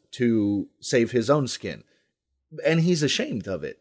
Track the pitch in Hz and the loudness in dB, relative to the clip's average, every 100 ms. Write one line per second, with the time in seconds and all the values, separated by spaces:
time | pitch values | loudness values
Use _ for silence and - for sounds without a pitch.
0 | _ - 120 110 101 101 92 _ - 123 | _ -2 2 2 2 0 -4 _ 0 0
1 | 117 123 110 147 127 - 98 60 - _ | 2 0 2 2 0 -6 -10 -12 -18 _
2 | _ _ _ _ _ 156 147 165 165 170 | _ _ _ _ _ -2 0 2 2 2
3 | 147 - 294 131 95 90 73 - | 2 0 -4 -6 -6 -6 -6 -12